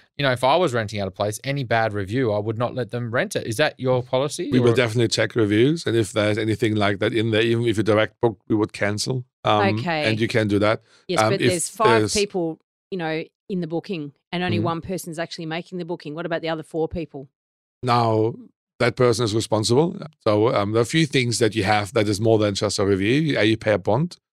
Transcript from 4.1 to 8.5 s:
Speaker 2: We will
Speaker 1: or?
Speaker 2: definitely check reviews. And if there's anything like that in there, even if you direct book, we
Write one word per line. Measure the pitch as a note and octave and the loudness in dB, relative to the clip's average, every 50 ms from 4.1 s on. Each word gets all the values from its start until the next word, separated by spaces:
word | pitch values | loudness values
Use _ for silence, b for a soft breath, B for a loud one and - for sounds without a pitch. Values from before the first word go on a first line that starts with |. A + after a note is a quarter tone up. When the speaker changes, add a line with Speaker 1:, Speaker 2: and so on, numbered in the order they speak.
| - B2+ C#3 D3 - - F3 C#4+ | -2 -2 -2 -2 -4 -6 -4 0
Speaker 2:
We | C#4 B2+ | 2 4
will | A#2+ A#2+ A#2 | 4 4 4
Speaker 1:
or? | |
Speaker 2:
definitely | A#2+ B2 A#2 G#2+ B2 A2+ G#2+ | 4 2 2 2 2 0 2
check | - - A2 G#2 - | 2 0 0 0 2
reviews. | A#2+ A2 G2+ G#2 G#2+ B2 C#3+ D#3+ E3 - A2+ | 2 2 2 4 4 4 4 2 0 -2 0
And | A2 | 0
if | A#2 A2 - | 0 0 0
there's | - A2 G#2 G#2+ G#2+ A2+ | 0 0 0 0 0 0
anything | A2 A2 G#2+ - A#2+ G#2+ G#2+ | 0 -2 0 0 0 0 2
like | G#2+ G2+ G2+ G#2 F#2 | 2 2 0 0 0
that | G#2+ A#2 B2+ | -2 0 0
in | A2+ A2 A2+ | 0 0 2
there, | G#2+ G#2 A#2 | 2 2 2
even | A#2 A2+ A#2 A#2+ | 2 2 2 0
if | A#2 G#2 G#2+ | 0 0 0
you | G2+ | 2
direct | G#2+ G#2+ G#2+ A2 G#2+ - _ | 2 2 2 2 0 0 _
book, | - A#2+ G2+ - _ | 0 0 0 -4 _
we | - | -2